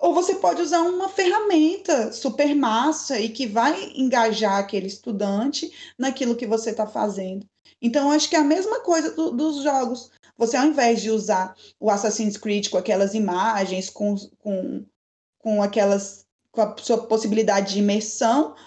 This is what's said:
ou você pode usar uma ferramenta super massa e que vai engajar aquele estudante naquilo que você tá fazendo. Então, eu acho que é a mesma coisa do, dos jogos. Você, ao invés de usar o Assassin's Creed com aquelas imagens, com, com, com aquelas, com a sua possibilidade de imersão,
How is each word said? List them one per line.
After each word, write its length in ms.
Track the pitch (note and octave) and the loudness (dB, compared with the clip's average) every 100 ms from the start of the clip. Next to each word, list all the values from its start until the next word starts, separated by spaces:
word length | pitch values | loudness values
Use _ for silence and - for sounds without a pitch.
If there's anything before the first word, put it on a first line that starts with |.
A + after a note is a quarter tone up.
ou 140 | F4 | 2
você 220 | D#4+ F4 G4 | 2 2 0
pode 260 | - D4+ | 0 0
usar 200 | E4 E4+ | 0 2
uma 260 | E4+ F4+ F#4+ | 2 0 -4
ferramenta 1040 | - F4+ G#4 G#4+ E4+ D#4 G4 - C#4+ A3 | 0 2 2 2 4 4 2 0 0 0
super 420 | - C4+ - C#4+ | -4 -6 0 2
massa 640 | D4 B3+ A3 C#4 D#4 - B3 | 2 2 2 0 -2 -4 -4
e 100 | A3 | -4
que 200 | A3+ B3 | -4 -4
vai 440 | G#3 A#3+ F#4+ G4 - | 0 2 0 -6 -2
engajar 600 | C4 A#3+ A3+ G#3 G#3 G3 | 0 2 2 2 0 0
aquele 280 | G3+ G3+ F#3 | -2 -4 -6
estudante 840 | - - G3+ G3+ G3+ C4 D4 E4+ - - - | -10 -8 -4 -2 -2 -2 -4 -8 -12 -20 -6
naquilo 380 | C4 C4 B3 A#3 | -4 -2 -2 -2
que 100 | A3 | -2
você 260 | A3 A3+ | -2 -2
tá 140 | G#3 G#3+ | -4 -4
fazendo. 580 | A#3+ G#3+ G3 F#3 G3 - _ _ _ | -2 -2 -2 -6 -10 -12 _ _ _
Então, 240 | A#3 C#4+ C#4 | -2 2 2
eu 40 | |
acho 140 | D4+ D4+ | 2 2
que 80 | E4 | 2
é 20 | |
a 60 | |
mesma 340 | C#4+ E4 G4 B4+ | 2 2 0 -2
coisa 320 | - E4 D#4 | 0 0 0
do, 220 | - E4 | -2 -2
dos 280 | A#3+ D#4 C#4+ | -2 -2 -2
jogos. 520 | C#4+ C4+ B3 B3 - _ _ - | 0 0 -2 -6 -12 _ _ -4
Você, 200 | A3+ C4 | 0 2
ao 100 | D4 | 2
invés 360 | C#4+ A#3+ A3+ | 4 4 2
de 80 | G3+ | 0
usar 420 | A3 F#3+ F#3 F#3 - - _ | -2 0 0 -2 -8 -20 _
o 100 | G#3+ | 0
Assassin's 460 | G3+ G#3+ G#3 G#3+ G3+ | 2 0 0 -2 -4
Creed 340 | G#3+ G#3 G3+ | -2 -2 0
com 80 | F#3 | -2
aquelas 340 | F#3+ F#3+ G3 | 0 0 2
imagens, 800 | G#3+ G3+ F3+ A3 G#3+ F#3+ F#3 F#3+ | 0 -2 0 0 0 -2 -4 -6
com, 240 | - G#3 G3+ - _ | -4 -2 -2 -6 _
com, 480 | G#3+ F#3+ F#3 - G3+ _ _ _ _ _ | -6 -6 -6 -8 -12 _ _ _ _ _
com 180 | A3 G#3 | -2 0
aquelas, 640 | G3+ G#3+ G3+ G3+ G3 - _ _ _ | 2 2 2 2 -2 -14 _ _ _
com 100 | - | -2
a 140 | G#3+ - | -2 -2
sua 260 | - A#3 - | -2 -2 2
possibilidade 640 | A3 A3 G#3 G#3+ G3 G3 | 0 0 0 2 2 0
de 80 | G3+ | 0
imersão, 760 | G3+ G#3 A3 - A#3 C4+ G#4 - | 2 2 -2 -2 2 2 2 -4